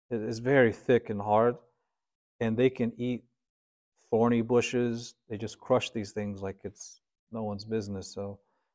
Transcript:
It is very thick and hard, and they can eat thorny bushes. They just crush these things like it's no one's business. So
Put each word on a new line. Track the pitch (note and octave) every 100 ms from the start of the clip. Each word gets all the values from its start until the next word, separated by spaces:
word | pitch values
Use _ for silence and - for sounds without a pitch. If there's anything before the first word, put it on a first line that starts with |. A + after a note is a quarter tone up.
| -
It | A#2
is | G#2+ A2+
very | B2 C#3 A#2+
thick | G2+ - A#2+ -
and | G#2
hard, | G#2 G#2+ A#2+ B2 _ _ _ _ _ _ _ -
and | A2+ A2
they | B2+
can | C3 A#2 -
eat | B2 A#2+ - _ _ _ _ _ _ _ _
thorny | A2+ A#2 A#2+
bushes. | A2+ A#2+ A2+ B2+ A#2+ A#2 A#2 - -
They | G#2+
just | A2 -
crush | - B2+ -
these | A#2+ G2
things | - G#2 G2
like | F#2+ F#2+
it's | G2 - - - _ _ _
no | A2+
one's | G#2+ G2+
business. | G#2+ A2 G2+ G2 F#2
So | - G2+ G2 _ _ _